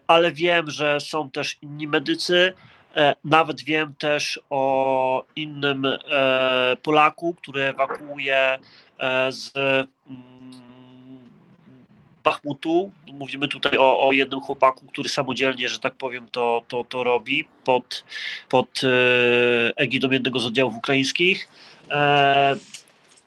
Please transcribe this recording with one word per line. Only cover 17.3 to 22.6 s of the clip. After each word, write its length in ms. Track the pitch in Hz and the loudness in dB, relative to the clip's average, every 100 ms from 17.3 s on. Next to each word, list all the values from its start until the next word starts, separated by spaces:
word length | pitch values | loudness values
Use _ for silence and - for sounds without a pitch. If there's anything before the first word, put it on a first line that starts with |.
| 139 156 _ | -4 -4 _
pod, 400 | - 127 - - - - - - - | 0 0 0 -14 -14 -12 -12 -12 -2
pod, 320 | 127 123 - | 0 0 -2
e, 960 | 135 127 127 123 123 120 123 120 117 - | 2 4 4 4 4 4 4 2 0 0
egidą 320 | 139 127 131 | -2 0 0
jednego 300 | 131 123 131 | 0 0 -2
z 60 | 120 | -2
oddziałów 300 | 117 131 110 | 0 0 -2
ukraińskich. 720 | - 135 135 - 175 190 - - - - - | -2 0 0 0 0 0 -4 -20 -20 -20 -8
E, 640 | 147 147 143 139 139 139 135 | -2 2 4 4 4 2 0